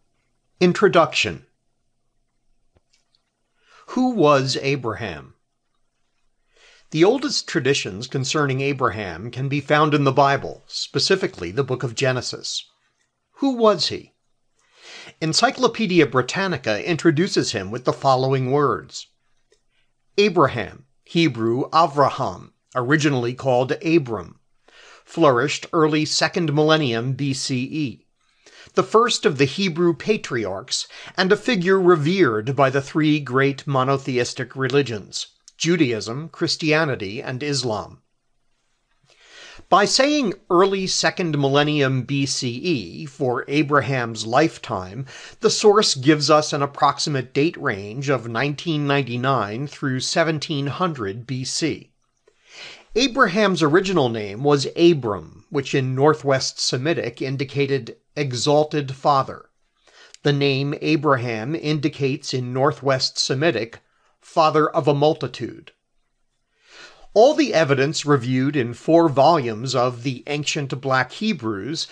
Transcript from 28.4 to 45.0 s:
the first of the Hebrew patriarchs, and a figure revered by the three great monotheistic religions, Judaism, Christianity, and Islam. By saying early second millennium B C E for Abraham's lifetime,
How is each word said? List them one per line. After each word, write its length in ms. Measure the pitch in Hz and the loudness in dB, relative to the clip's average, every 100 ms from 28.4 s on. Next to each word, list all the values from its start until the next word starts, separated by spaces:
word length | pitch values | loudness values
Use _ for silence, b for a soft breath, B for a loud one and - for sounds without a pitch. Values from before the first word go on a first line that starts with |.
| b b b | b b b
the 100 | - | -2
first 440 | 180 220 240 - 214 | 2 2 2 2 0
of 100 | 131 | 2
the 80 | |
Hebrew 480 | 135 - 196 156 175 | 0 0 -4 2 0
patriarchs, 960 | 165 175 214 - 127 101 95 120 - - B B - | 0 -2 -2 -2 -4 -4 -8 -6 -8 -8 B B -2
and 120 | 185 | 2
a 40 | 202 | 2
figure 420 | - 226 170 196 | 2 0 2 4
revered 800 | 180 175 147 196 147 107 110 139 | 6 4 2 2 2 2 -2 2
by 140 | 135 | 2
the 100 | 135 | 2
three 400 | 135 165 156 151 | -2 0 2 0
great 460 | 135 127 139 135 - | 0 0 0 -2 -2
monotheistic 880 | 135 127 139 139 123 120 - 131 135 | 0 0 0 0 -2 -2 -6 -10 -4
religions, 720 | 131 139 123 107 - - - _ - _ | 0 0 0 -6 -10 -12 -14 _ -20 _
Judaism, 720 | 160 175 135 110 104 127 160 | -2 2 2 0 -6 -10 -12
Christianity, 920 | - 165 - 156 151 160 120 98 110 | -6 -4 -2 0 0 0 -4 -8 -10
and 200 | - 127 | -10 -8
Islam. 580 | 147 139 123 107 82 - _ _ _ _ _ _ _ _ _ _ B B B B B B - | -4 -4 -4 -6 -8 -18 _ _ _ _ _ _ _ _ _ _ B B B B B B 2
By 160 | 180 | 4
saying 500 | 208 - 277 302 233 - _ | 4 2 2 2 0 -4 _
early 380 | 175 196 196 185 | 4 4 2 -2
second 500 | - 165 - 175 143 | -2 -2 -2 -2 0
millennium 600 | 139 139 147 151 135 131 | 2 2 2 2 0 0
B 220 | 117 139 | -2 -4
C 260 | 139 - 127 | -2 -4 -6
E 560 | 120 180 147 87 147 156 | -6 -4 -4 -4 -12 -14
for 380 | - 127 123 - | -6 -4 -2 -2
Abraham's 760 | 143 143 147 110 135 117 113 | -2 2 0 0 -4 -4 -6
lifetime, 840 | 110 127 160 - - 104 92 107 | 0 2 2 -2 -8 -8 -8 -12